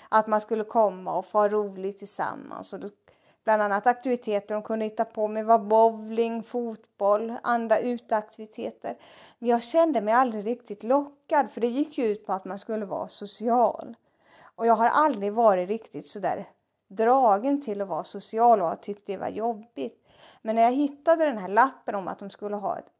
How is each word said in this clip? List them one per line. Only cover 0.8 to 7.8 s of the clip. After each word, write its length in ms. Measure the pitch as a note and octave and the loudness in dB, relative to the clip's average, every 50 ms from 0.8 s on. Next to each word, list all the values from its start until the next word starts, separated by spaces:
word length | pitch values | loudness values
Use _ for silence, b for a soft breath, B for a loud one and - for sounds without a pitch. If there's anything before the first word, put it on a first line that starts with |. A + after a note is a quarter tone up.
| G#3+ G3 F#3 F#3 F#3 E3+ D#3+ F3+ | 2 2 0 -4 -6 -6 -4 -4
och 80 | F#3 | -4
få 120 | - - G#3 | -2 2 2
ha 100 | G#3 G3+ | 2 2
roligt 500 | G#3+ G#3+ G#3 G3 F#3+ F#3 F#3+ G3+ G3 - | 2 -2 -2 -4 -6 -8 -8 -8 -8 -10
tillsammans. 760 | G3+ - - - D#3 - A2 A2 G2+ - - - - - | -14 -10 -8 -6 -6 -6 -6 -10 -12 -14 -14 -14 -14 -14
Och 80 | G#3 - | -12 -12
då, 80 | G3 G3+ - _ b b b b b b b b _ | -12 -14 -16 _ b b b b b b b b _
bland 180 | A3 A3 G#3+ | 0 2 2
annat 240 | G#3 G3+ G3 G#3 - | 2 0 0 2 2
aktiviteter 680 | B3 A#3+ B3 - C4 B3 B3 - G#3+ G#3 G3+ G3+ - G#3 | 0 0 0 0 -2 -2 -2 -2 -2 -2 -2 -2 -4 -6
de 80 | G#3+ | -6
kunde 220 | G#3+ - A3 A3 A3 | -4 -4 -4 -4 -4
hitta 200 | G#3+ G#3+ A#3 A3 | -4 -4 -4 -6
på 240 | - - A3+ G#3+ G#3+ | -4 -4 -4 -4 -2
med 180 | G#3+ A3 A3 | -2 -2 2
var 120 | A3 A#3 A3 | 4 4 4
bowling, 840 | G3+ G#3 A3 A3 A3+ A3+ A3 G#3+ G#3+ A3 A3+ A3 A#3 A3+ A#3 A3+ | 4 4 6 6 6 6 4 -2 -8 -4 -2 -2 0 0 -2 -6
fotboll, 920 | G#3+ - - B3 A#3+ A3+ A3 - _ _ _ - G3+ G3+ G#3 G#3+ A3+ A3+ A#3 - | -8 -6 -6 -6 -6 -6 -8 -12 _ _ _ -2 2 2 2 2 0 -4 -8 -4
andra 360 | - - A#3+ A#3 A3+ A3 A3 | -2 0 0 0 2 2 0
uteaktiviteter. 1200 | - | 2